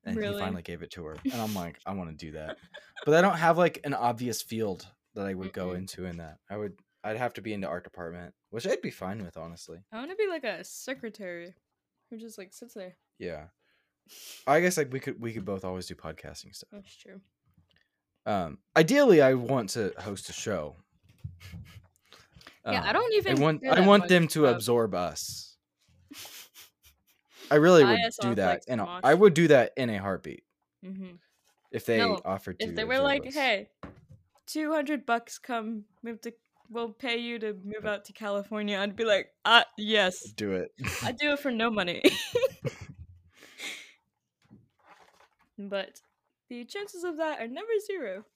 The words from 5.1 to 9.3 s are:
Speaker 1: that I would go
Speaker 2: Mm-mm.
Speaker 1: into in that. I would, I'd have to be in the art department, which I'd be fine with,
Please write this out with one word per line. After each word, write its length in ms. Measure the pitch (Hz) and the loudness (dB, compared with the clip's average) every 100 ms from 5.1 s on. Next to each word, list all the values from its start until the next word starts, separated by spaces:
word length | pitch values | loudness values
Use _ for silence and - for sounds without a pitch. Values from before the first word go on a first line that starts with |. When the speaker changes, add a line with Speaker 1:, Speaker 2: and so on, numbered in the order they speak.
Speaker 1:
that 120 | 104 98 | -8 -8
I 80 | |
would 180 | 92 95 | -6 -8
go 160 | 98 90 | -8 -6
Speaker 2:
Mm-mm. 80 | 90 | -8
Speaker 1:
into 280 | 95 - 90 | -10 -10 -10
in 100 | 85 | -10
that. 200 | 80 78 _ | -14 -20 _
I 80 | 104 | -10
would, 220 | 104 90 _ _ | -10 -12 _ _
I'd 160 | 107 110 | -8 -4
have 160 | 123 | -4
to 80 | - | -6
be 100 | 104 | -10
in 80 | 104 | -8
the 80 | 87 | -6
art 160 | 87 | -8
department, 500 | 87 - 85 87 85 _ _ | -10 -14 -12 -12 -18 _ _
which 160 | 110 185 | -10 -6
I'd 140 | 311 | -4
be 100 | 156 | -6
fine 320 | - 92 110 | -10 -10 -10
with, 140 | 90 | -12